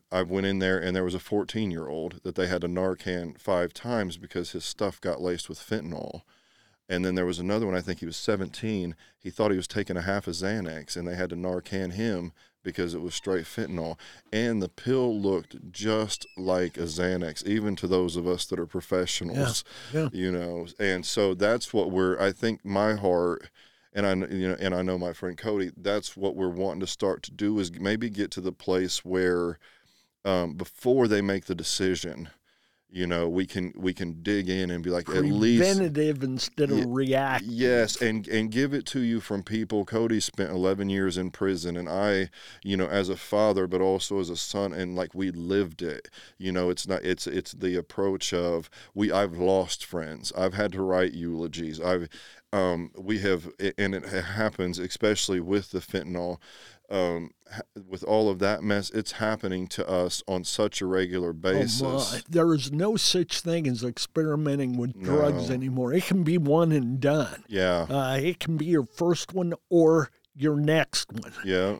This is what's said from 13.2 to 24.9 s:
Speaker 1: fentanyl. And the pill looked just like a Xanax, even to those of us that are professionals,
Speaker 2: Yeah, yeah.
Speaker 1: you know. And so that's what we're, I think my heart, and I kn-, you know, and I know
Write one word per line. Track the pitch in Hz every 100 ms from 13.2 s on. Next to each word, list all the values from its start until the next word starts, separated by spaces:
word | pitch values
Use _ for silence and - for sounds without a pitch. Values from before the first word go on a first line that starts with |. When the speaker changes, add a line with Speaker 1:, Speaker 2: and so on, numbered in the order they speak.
| 101 92
Speaker 1:
fentanyl. | 82 113 82 87 82 82 - - _
And | 110 120 110
the | 90
pill | - 120 131 123 107
looked | 98 90 - - 87
just | 90 110 110 107 - - 92
like | 92 90 87 -
a |
Xanax, | 85 85 90 90 82 76
even | 92 107 104 92
to | 90
those | 92 90
of | 87
us | 87 90 -
that | 87
are | 85
professionals, | 90 - 92 87 - 87 131 131 110 - - -
Speaker 2:
Yeah, | 151
yeah. | 147
Speaker 1:
you | 92 92
know. | 90 87 87 87 -
And | 98 92
so | - 113 101
that's | 92 104 120 -
what | 110 90
we're, | 92 92 -
I | 98
think | 92 113 110
my | 101 98 107
heart, | 107 98 87 87 82 - _ - _ _
and | 101 101
I |
kn-, | 92 95 95
you | 92
know, | -
and | 95
I | 90
know | 92